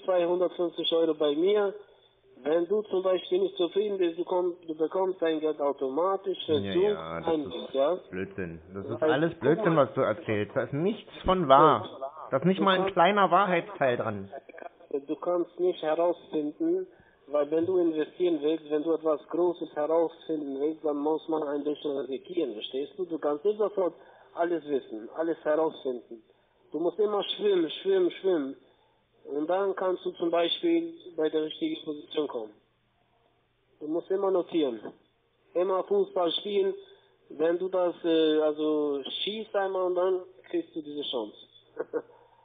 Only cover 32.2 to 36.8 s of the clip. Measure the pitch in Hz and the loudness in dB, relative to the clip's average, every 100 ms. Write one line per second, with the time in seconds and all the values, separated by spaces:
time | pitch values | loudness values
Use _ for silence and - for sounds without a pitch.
32.2 | 139 120 107 - _ _ _ _ _ _ | -4 -6 -10 -16 _ _ _ _ _ _
33.2 | _ _ _ _ _ _ 151 170 - 196 | _ _ _ _ _ _ -6 -6 -2 0
34.2 | 196 185 170 170 135 110 - - _ _ | 2 0 0 0 0 -2 -10 -18 _ _
35.2 | _ _ _ 170 196 185 175 202 190 185 | _ _ _ -2 0 0 2 0 2 0
36.2 | 170 - 208 202 190 185 | 0 -2 -2 0 0 -2